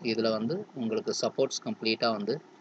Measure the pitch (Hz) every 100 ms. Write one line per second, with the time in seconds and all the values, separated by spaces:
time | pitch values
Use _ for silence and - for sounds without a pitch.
0 | 120 110 113 110 113 175 - 143 113 110
1 | 104 104 117 - 135 - 120 110 113 110
2 | 117 110 104 143 - -